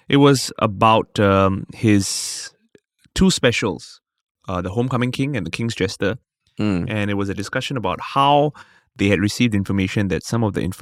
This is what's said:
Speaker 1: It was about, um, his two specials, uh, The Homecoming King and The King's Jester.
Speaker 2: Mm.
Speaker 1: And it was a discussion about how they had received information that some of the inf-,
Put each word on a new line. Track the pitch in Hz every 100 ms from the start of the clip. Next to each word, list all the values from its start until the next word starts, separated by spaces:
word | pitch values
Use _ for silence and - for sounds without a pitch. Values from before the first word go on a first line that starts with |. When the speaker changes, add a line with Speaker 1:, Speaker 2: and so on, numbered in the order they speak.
| -
Speaker 1:
It | 139
was | 139 135 - -
about, | 117 98 110 110 - -
um, | 101 98 98 95 -
his | - 113 104 98 - - - - - _ _ _ _ _ -
two | -
specials, | - 127 110 107 - - - _ _ _ _ -
uh, | 92
The | 92
Homecoming | 101 123 123 123
King | 120 139 139
and | 80
The |
King's | - 117 -
Jester. | - - 98 - _ _ _ -
Speaker 2:
Mm. | 107 92 87
Speaker 1:
And | 107 101
it | 101
was | 101
a |
discussion | 92 98 131 - 139
about | 104 90
how | - 143 139 143 147 - - _ _ -
they | 98
had | 95
received | 101 - 123
information | 104 95 101 92 - 98
that | 82
some | - 117
of | 110
the | 92
inf-, | 73 -